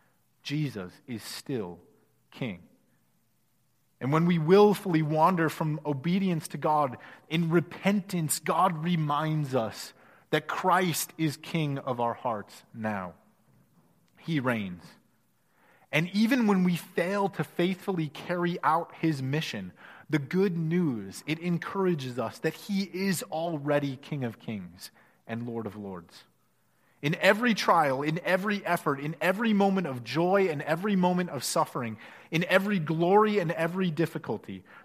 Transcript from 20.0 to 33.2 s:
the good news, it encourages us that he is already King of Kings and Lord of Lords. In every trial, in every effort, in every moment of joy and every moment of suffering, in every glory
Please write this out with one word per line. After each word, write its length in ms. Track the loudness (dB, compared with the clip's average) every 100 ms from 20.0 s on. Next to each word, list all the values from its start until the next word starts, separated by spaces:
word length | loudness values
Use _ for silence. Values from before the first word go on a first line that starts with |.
| -4
the 100 | -4
good 380 | 0 0 0 0
news, 640 | -2 0 0 -2 -8 -10 -6
it 120 | -4
encourages 800 | -2 -4 -4 -2 0 0 -4 -4
us 220 | -6 -4
that 160 | -6 -6
he 340 | -6 -4 -4
is 300 | -4 -2 -2
already 760 | -4 -6 -4 -4 0 0 0 -6
King 260 | -8 -6
of 160 | -6 -8
Kings 500 | -10 -10 -10 -16 -20 _ _ _ -10
and 200 | -10 -8
Lord 200 | -8 -8
of 80 | -10
Lords. 480 | -10 -12 -14 -20 -20 _ _ _ _ _ _ _
In 120 | -4 4
every 320 | 4 6 4
trial, 480 | 2 4 4 4 2
in 180 | -2 -2 0
every 400 | 0 0 -4 -2
effort, 340 | -2 0 -2
in 160 | -4 -2
every 320 | 0 2 2
moment 320 | 4 4 2 -2
of 180 | -6
joy 440 | -4 0 2 4 2
and 140 | 0
every 320 | -2 -2 0 2
moment 340 | 4 2 -2
of 140 | -4
suffering, 540 | -2 0 0 -2 -6 -8 -14 -20 -4
in 120 | -2 4
every 340 | 2 4 -2
glory 580 | 0 2 6 6